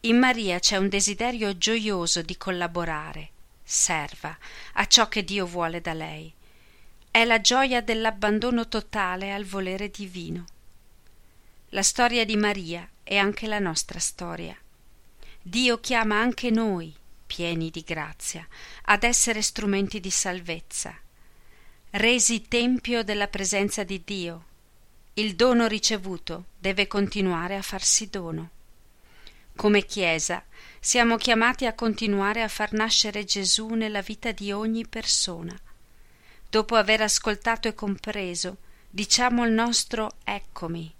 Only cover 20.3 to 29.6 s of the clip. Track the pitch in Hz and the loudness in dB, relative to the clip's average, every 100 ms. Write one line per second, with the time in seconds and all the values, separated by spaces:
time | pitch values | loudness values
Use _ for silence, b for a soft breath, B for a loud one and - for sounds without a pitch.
20.3 | 185 170 165 - - - - - b b | -4 -6 -8 -6 -8 -8 -10 -20 b b
21.3 | b b b b b b 202 220 247 - | b b b b b b 2 4 6 4
22.3 | 233 - 240 240 254 - 240 214 208 202 | 2 0 2 4 2 2 -2 0 0 0
23.3 | 202 190 202 202 208 185 196 - 202 170 | -2 0 2 2 0 -4 -6 -6 -6 -6
24.3 | 165 165 - _ - - - - - 214 | -8 -16 -20 _ -20 -20 -20 -12 -2 -2
25.3 | 175 247 240 226 214 - 214 185 175 - | 4 6 6 4 2 0 -2 -4 -8 -8
26.3 | 170 180 - 190 190 196 202 196 208 190 | -10 -10 -6 -4 0 0 2 0 2 0
27.3 | 170 175 196 190 190 - - 208 196 170 | 0 -2 -6 -6 -2 2 2 0 -8 -6
28.3 | 160 165 - - - - b b b b | -8 -8 -16 -20 -20 -20 b b b b
29.3 | b b - | b b 0